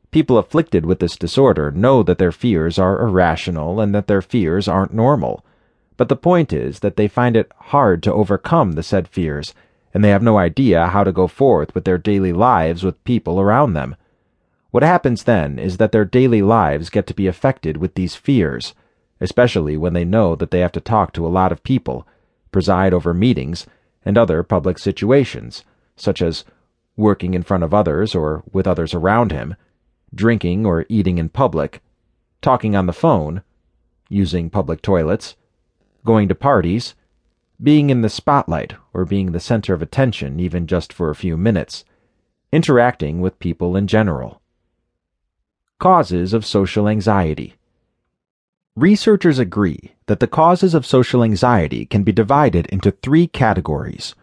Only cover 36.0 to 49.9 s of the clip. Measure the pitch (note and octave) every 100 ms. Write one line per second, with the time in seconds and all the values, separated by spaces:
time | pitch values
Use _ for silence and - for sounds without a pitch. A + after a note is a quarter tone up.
36 | - A2+ G2+ - C3+ B2 E2 G#2 - -
37 | _ _ _ _ _ - C3+ D3+ C#3+ B2+
38 | A2 - - C#3+ - D#2+ - - _ F2+
39 | F2+ G2 F#2 E2+ - A#2 - F2 D#2+ -
40 | C3 - C#2 D2 F2+ F2 E2+ F2+ - -
41 | E2 D2+ F#2 D#2+ G#2 G2 - - _ _
42 | _ _ _ _ - D3+ E3 B2 A#2+ -
43 | D2+ E2 F#2 - F2 E2 F2+ F#2 G2+ A2
44 | G#2+ C#2+ A#1+ - _ _ _ _ _ _
45 | _ _ _ _ _ _ _ - F#3 F3+
46 | A#2+ F2+ F#2 A2 G2+ G2+ F#2+ - G#2 G#2+
47 | G2+ G2+ E2 D2+ G#1+ _ _ _ _ _
48 | _ _ _ _ _ _ _ - D#3 G#3
49 | - G#3 F3 C3+ G#2 G#2 G2 C#2+ -